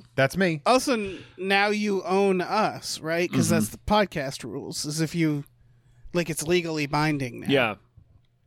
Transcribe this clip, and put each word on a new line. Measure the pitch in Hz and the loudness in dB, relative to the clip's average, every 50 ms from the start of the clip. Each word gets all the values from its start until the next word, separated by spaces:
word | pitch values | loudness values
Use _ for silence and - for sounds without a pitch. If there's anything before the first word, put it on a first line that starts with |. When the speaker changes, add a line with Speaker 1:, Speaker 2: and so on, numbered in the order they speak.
| - _ _ | -10 _ _
Speaker 1:
That's | - 135 135 - | 0 0 0 2
me. | 175 196 175 160 147 - | 0 0 0 -2 0 2
Speaker 2:
Also, | 202 240 262 247 294 254 | 2 2 2 2 0 -2
n-, | 220 202 190 180 - - - - - | -2 -2 -6 -10 -12 -16 -20 -14 -8
now | 185 190 196 196 202 214 | -2 0 2 2 2 2
you | 208 208 208 208 196 185 | 0 0 0 0 0 -2
own | - 170 190 196 202 196 190 180 | 0 0 2 4 4 4 2 2
us, | 170 - 180 220 208 156 107 127 - - - - | 0 0 2 2 2 0 -2 -4 -8 -8 -10 -8
right? | - 156 165 170 180 170 | -4 -4 -2 0 0 0
'Cause | - - 170 | 2 2 2
Speaker 3:
Mm-hmm. | 160 - | 4 2
Speaker 2:
that's | 110 - - | 2 0 -2
the | - - | -6 -10
podcast | _ - 208 214 208 - - 165 135 135 - - - | _ 2 2 2 2 2 -2 -6 -6 -6 -8 -10 -10
rules, | 120 92 139 104 - 175 - - | -10 -10 -8 -10 -8 -8 -6 -6
is | 151 147 160 | -6 -2 -2
if | 160 151 - | -2 -2 2
you, | 170 160 151 151 143 139 - _ _ _ _ _ _ _ _ _ _ - - | 2 2 2 2 0 -4 -10 _ _ _ _ _ _ _ _ _ _ -16 -4
like, | - 175 170 165 | -2 -2 -2 -2
it's | 156 - | -4 -6
legally | 151 156 180 180 165 165 160 151 147 | 0 2 2 2 2 0 -2 -2 -2
binding | 139 151 147 151 156 151 139 131 120 113 117 | 0 0 2 2 2 2 0 -2 -6 -8 -6
now. | - - | 0 2
Speaker 3:
Yeah. | 139 135 123 113 101 - _ _ _ - - _ _ - _ _ _ _ _ | 4 4 4 2 0 -6 _ _ _ -20 -20 _ _ -20 _ _ _ _ _